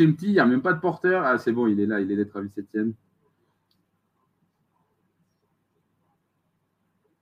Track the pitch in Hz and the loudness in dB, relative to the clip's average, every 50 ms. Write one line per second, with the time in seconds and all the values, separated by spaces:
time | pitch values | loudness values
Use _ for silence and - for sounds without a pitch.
0 | 165 156 143 - 180 208 202 175 123 120 127 - - 185 170 160 180 170 160 - | 4 4 4 0 -2 2 2 4 4 4 2 2 0 -2 -2 0 -2 -4 -4 0
1 | - 180 185 185 160 127 127 - - 123 117 120 120 110 104 104 101 107 110 101 | 0 0 0 2 0 0 -2 0 -2 -2 -2 0 0 0 2 0 0 -2 -2 -2
2 | 95 95 101 104 101 101 - 101 101 98 - 104 101 - - 107 107 113 110 - | -2 -2 -2 -2 -4 -4 -6 -10 -10 -10 -10 -14 -14 -8 -6 -4 -4 -4 -6 -10
3 | _ _ _ _ _ _ _ _ _ _ _ _ _ _ _ _ _ _ _ _ | _ _ _ _ _ _ _ _ _ _ _ _ _ _ _ _ _ _ _ _
4 | _ _ _ _ _ _ _ _ _ _ _ _ _ _ _ _ _ _ _ _ | _ _ _ _ _ _ _ _ _ _ _ _ _ _ _ _ _ _ _ _
5 | _ _ _ _ _ _ _ _ _ _ _ _ _ _ _ _ _ _ _ _ | _ _ _ _ _ _ _ _ _ _ _ _ _ _ _ _ _ _ _ _
6 | _ _ _ _ _ _ _ _ _ _ _ _ _ _ _ _ _ _ _ _ | _ _ _ _ _ _ _ _ _ _ _ _ _ _ _ _ _ _ _ _
7 | _ _ _ _ | _ _ _ _